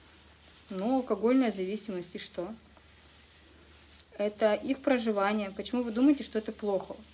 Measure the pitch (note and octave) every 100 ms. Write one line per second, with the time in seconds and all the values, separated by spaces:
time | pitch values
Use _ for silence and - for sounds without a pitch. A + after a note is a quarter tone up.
0 | - - - - - - - F#3+ A3 C4
1 | B3+ G3 A3+ C4 A#3 F#3+ F#3 G#3+ - F3+
2 | E3+ G3+ - - F#3 A3+ - - - -
3 | - - - - - - - - - -
4 | - - G#3 - G#3+ G#3+ - C4+ C#4+ B3
5 | A3+ G3+ G3 G#3+ G3 G3 - B3 A#3 G#3+
6 | C#4 C#4 G#3+ A3 G#3+ - G#3 F#3+ - -
7 | -